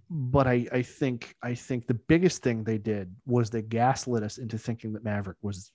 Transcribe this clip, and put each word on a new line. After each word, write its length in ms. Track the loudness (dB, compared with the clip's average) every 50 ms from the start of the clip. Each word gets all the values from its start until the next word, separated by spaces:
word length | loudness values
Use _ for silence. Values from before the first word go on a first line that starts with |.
| _ -8
But 380 | -6 -4 -2 2 4 4 4
I, 200 | 6 4 2 2 0 0
I 100 | -2 -2
think, 520 | -2 -4 -2 -2 -2 -2 -4 -8 -14 -16 -10 -8
I 120 | -6 -6
think 320 | -6 -4 -4 -6 -4 -2 -2
the 60 | -2
biggest 480 | -2 4 4 4 6 6 4 2 2 0
thing 200 | 0 0 0 0
they 140 | -2 -2 -2
did 360 | 0 -2 -2 -2 -4 -8 -12 -12 -4
was 240 | 0 2 2 2 2
they 120 | -2 -6 -4
gaslit 600 | -2 0 2 4 4 2 2 -2 -2 -2 -2 -2
us 160 | -2 -6 -6
into 200 | -8 -6 -6 -6
thinking 340 | -4 -6 -6 -6 -6 -8 -8
that 80 | -6 -4
Maverick 340 | -4 -2 -2 -4 -6 -10 _ -6
was, 300 | -6 -6 -8 -10 -16